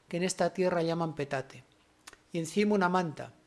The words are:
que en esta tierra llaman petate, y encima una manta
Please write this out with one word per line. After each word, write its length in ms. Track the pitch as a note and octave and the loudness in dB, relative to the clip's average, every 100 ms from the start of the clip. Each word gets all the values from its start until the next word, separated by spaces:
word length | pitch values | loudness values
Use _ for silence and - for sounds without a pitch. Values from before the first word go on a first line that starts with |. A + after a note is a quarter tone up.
| - | -8
que 100 | E3+ | -2
en 60 | |
esta 280 | F3+ - F3 | -2 0 0
tierra 300 | F#3 F3+ F3 | 2 0 2
llaman 320 | E3 E3 E3 | 0 0 -2
petate, 500 | D3 C#3 C3+ - B2+ - _ _ _ - - _ | -4 -4 -4 -6 -14 -20 _ _ _ -20 -20 _
y 60 | E3+ | -6
encima 360 | D#3+ G#3 G#3 | -2 2 4
una 140 | G#3 F3+ | 4 4
manta 440 | F#3 E3+ C3+ B2 - | 2 0 -6 -14 -16